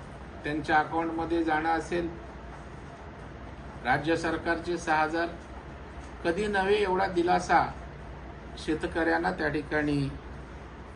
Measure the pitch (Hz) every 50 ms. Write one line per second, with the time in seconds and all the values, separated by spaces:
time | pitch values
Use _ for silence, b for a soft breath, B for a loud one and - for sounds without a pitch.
0 | - - - - - - - - - 147 151 156 147 170 160 151 151 139 156 165
1 | 165 165 160 165 165 160 170 170 165 160 156 156 160 165 165 165 151 - 180 175
2 | 170 156 147 - - - - - - - - - - - - - - - - -
3 | - - - - - - - - - - - - - - - - - 120 135 147
4 | 147 165 165 160 170 165 160 165 - 170 165 160 160 175 175 165 - 170 156 156
5 | 156 151 160 170 170 170 175 - - - - - - - - - - - - -
6 | - - - - - 175 165 196 214 208 202 190 190 196 208 208 202 185 180 185
7 | 190 185 180 175 165 180 180 180 - - 175 151 - - - - - - - -
8 | - - - - - - - - - - - - - - 151 156 - 170 170 170
9 | 165 165 165 165 170 185 180 - 156 147 143 151 143 - 156 151 147 147 147 143
10 | 139 135 139 - - - - - - - - - - - - - - - -